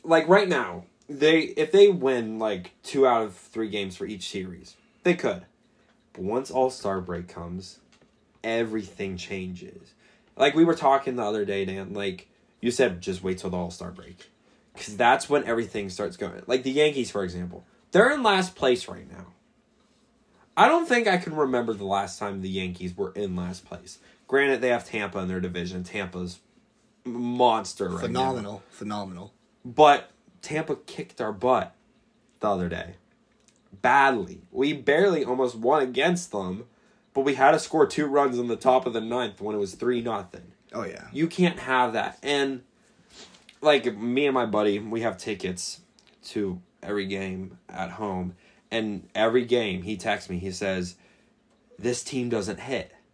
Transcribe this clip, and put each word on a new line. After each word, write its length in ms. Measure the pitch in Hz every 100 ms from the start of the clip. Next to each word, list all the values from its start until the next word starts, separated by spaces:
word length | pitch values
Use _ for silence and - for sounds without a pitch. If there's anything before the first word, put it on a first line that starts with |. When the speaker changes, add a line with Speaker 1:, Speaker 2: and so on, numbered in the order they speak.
Speaker 1:
like, 220 | 160 165 160
right 200 | 196 196
now, 360 | 147 104 87 - _ -
they, 320 | 139 151 160
if 300 | - - 151
they 160 | 196 202
win, 500 | 180 131 127 110 110
like, 340 | 110 95 90 _
two 240 | - 139 131
out 160 | 117
of 120 | 107
three 340 | 92 - 113 110
games 280 | 104 98 92
for 80 | 101
each 220 | 101 -
series, 480 | 98 92 87 - _ _ _
they 120 | 180
could. 320 | 175 123 90 - _ _ _ _ _ _
But 100 | -
once 260 | 92 117 135
All-Star 500 | 131 131 - 101 95
break 260 | 90 87 87
comes, 500 | - 85 90 92 - _ _ _ _ _ _
everything 720 | 113 113 113 110 92 - 98 90
changes. 800 | - 98 92 87 - - - _ _ _ _ -
Like, 180 | 143
we 100 | 151
were 100 | 165
talking 420 | 160 139 135 135 123
the 60 |
other 240 | 104 107 101
day, 180 | 98
Dan, 300 | 95 95 95
like, 340 | 101 101 90 - _ _ _
you 100 | 123
said, 300 | 120 123 87
"Just 220 | 92 90
wait 160 | 92 90
till 120 | 95
the 60 | 90
All-Star 340 | 85 - 87
break." 380 | 90 - 90 - _ _ _ _ -
'Cause 200 | - 101
that's 340 | 120 135 -
when 140 | 143
everything 440 | - 117 110 107 98
starts 280 | 92 104 -
going. 240 | 95 - -
Like, 160 | 127
the 80 | 131
Yankees, 400 | 135 151 139 117
for 140 | 104
example. 400 | 92 87 90 - _ _ _
They're 180 | 175 240
in 100 | 294
last 320 | 226 196 180
place 320 | - 135 123 -
right 240 | 90 -
now. 180 | - - _ _ _ _ _ _ _ _ _ _ _ _ -
I 120 | 226
don't 180 | 339 330
think 200 | 240 220
I 80 | 180
can 160 | 180 156
remember 360 | 139 127 113
the 120 | 104
last 340 | 98 98 98 -
time 240 | 104 98
the 80 | 95
Yankees 460 | 95 92 87 90 90
were 160 | 95
in 220 | 101 101 90
last 280 | 87 92
place. 340 | - - - - _ _ -
Granted, 340 | 135 139 127
they 80 | 123
have 160 | 120
Tampa 340 | - 110 101 98
in 80 | 92
their 120 | 92
division. 440 | 90 90 87 92
Tampa's 560 | 90 107 92 90 90 - _ _ _ _ _ _
monster 840 | 127 120 120 123 123 110 98 - 92
right 220 | 87 98
now. 100 | 120 131
Speaker 2:
Phenomenal. 300 | 127 101 104 -
Phenomenal. 640 | - 104 104 98 90 87 _ _ _
Speaker 1:
But 460 | 127 117 151 143 - _ _ _
Tampa 320 | - 151 156 -
kicked 440 | - - - -
our 120 | 110
butt 420 | 104 123 123 92 _ _ _ _ _ _ _
the 80 | 107
other 200 | 95 87
day. 260 | 82 85 - _ _ _ _ _ _ _ -
Badly. 580 | 123 139 139 120 90 - _
We 220 | - 143
barely 520 | 143 135 151 202 165
almost 300 | 120 127 127 117
won 260 | 117 151
against 500 | 131 123 160 175 -
them. 340 | 101 92 95 - _ _ _ _ 139
But 60 |
we 100 | 139
had 160 | 131 135
to 80 | 156
score 260 | - 160
two 220 | 139 - 147
runs 320 | 143 131 123
in 80 | 120
the 80 |
top 320 | 110 135 127 127
of 60 |
the 80 | 113
ninth 400 | 113 123 117 98
when 160 | 104 107
it 20 |
was 160 | 98
three 260 | - 120 120
nothing. 520 | 117 104 92 - - _ _
Speaker 2:
Oh, 120 | 123
yeah. 240 | 95 - -
Speaker 1:
You 140 | 135 165
can't 320 | - 175 170
have 360 | - 127 123
that. 220 | 110 107 -
And, 400 | 139 143 135 131 - _ _ _ _ - - - - _
like, 320 | 151 143 117 104
me 280 | 117 127 147
and 80 |
my 120 | 131 113
buddy, 320 | 107 104 101
we 220 | 110 113
have 180 | 117 95
tickets 640 | - 98 92 90 - - _ _ _ _ -
to 360 | 110 101 90 _ _
every 260 | - 104 95
game 520 | 98 95 92 92 - -
at 220 | - 92
home. 460 | 95 104 92 87 - _ _ _
And 380 | 113 110 98 - 107
every 280 | 113 123
game, 380 | 120 123 110 90
he 140 | 92 104
texts 340 | 110 104 -
me, 80 | 90
he 140 | 95
says, 420 | 90 98 92 90 - _ _ _ _ _ _ _ -
"This 280 | 110 123
team 240 | - 131 120
doesn't 320 | 117 98 92
hit." 320 | 131 131 - - _